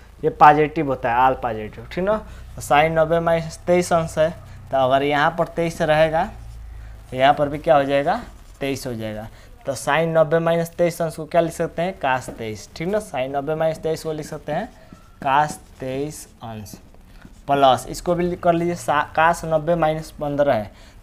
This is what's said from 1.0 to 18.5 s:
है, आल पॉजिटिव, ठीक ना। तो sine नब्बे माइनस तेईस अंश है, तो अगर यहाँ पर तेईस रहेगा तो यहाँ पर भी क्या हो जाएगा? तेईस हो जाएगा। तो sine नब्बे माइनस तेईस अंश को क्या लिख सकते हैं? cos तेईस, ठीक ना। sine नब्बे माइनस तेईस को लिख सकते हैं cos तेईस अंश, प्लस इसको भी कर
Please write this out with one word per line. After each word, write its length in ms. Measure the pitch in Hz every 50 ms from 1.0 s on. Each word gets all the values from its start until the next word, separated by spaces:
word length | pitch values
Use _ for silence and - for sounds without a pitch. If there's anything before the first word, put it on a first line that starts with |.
| - 123
है, 40 | 117
आल 160 | 123 131 135 131
पॉजिटिव, 520 | - - 120 113 107 107 104 - 117 117
ठीक 180 | - - 175 185
ना। 140 | 196 214 214 220 - - - - - -
तो 60 | -
sine 280 | - - - 143 156 165
नब्बे 300 | 165 160 156 156 170 170
माइनस 380 | 170 165 170 165 156 160 -
तेईस 360 | - - - 175 175 175 - 180
अंश 240 | 165 165 165 -
है, 120 | 160 156 165 175 - - - - - - -
तो 60 | 135
अगर 260 | 135 131 127 131 135 143
यहाँ 320 | 143 147 143 147 165 170 180
पर 80 | 165
तेईस 340 | - - 170 170 165 165 -
रहेगा 440 | 175 151 151 151 160 160 156 160 190 220 - - - - - - - - - - - - - - - -
तो 60 | 127
यहाँ 160 | 127 131 139 147
पर 160 | 147 147 139
भी 80 | 147
क्या 180 | 147 147 165 156
हो 80 | 143 139
जाएगा? 360 | 135 139 139 143 165 196 247 - - - - - - - -
तेईस 260 | 139 139 139 127 -
हो 60 | 135 120
जाएगा। 340 | 110 110 107 107 107 110 113 - - - - - - -
तो 80 | 139 131
sine 340 | - - 147 139 156 165
नब्बे 300 | 165 160 160 156 151 165 165
माइनस 300 | 165 165 170 170 170 170
तेईस 320 | - - 170 165 165 -
अंश 140 | 170 156 151
को 100 | - 156
क्या 160 | 151 - 170
लिख 120 | 165 170 175
सकते 280 | - 170 151 - -
हैं? 180 | 170 185 190 -
cos 300 | - 135 131 127 123 -
तेईस, 400 | 139 - 113 110 107 101 - - -
ठीक 120 | - 160
ना। 100 | 180 208 214
sine 360 | 208 - - 131 131 135 139
नब्बे 200 | 143 139 151 156
माइनस 220 | 156 160 160 156
तेईस 260 | 160 160 160 160 156 -
को 80 | 160
लिख 140 | 156 151 151
सकते 260 | - 160 147 - -
हैं 180 | 147 170 220 254 - - - - - - - - - - -
cos 280 | 139 131 147 151 151 147 - - - - -
तेईस 460 | 135 131 131 135 143 151 151 - - - - - -
अंश, 300 | 117 110 107 104 92 - - - - - - - - - - - - - - -
प्लस 380 | - 139 139 139 131 123 - - -
इसको 260 | 156 - - 180 175
भी 200 | 165 175 175 175
कर 180 | 180 - 175